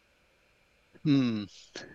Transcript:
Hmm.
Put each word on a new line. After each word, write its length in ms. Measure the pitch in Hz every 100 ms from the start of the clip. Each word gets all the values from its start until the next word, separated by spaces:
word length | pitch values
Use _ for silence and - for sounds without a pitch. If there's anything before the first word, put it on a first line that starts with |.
| _ _ _ _ _ _ _ _ _ -
Hmm. 400 | 156 139 123 110 98 - - - -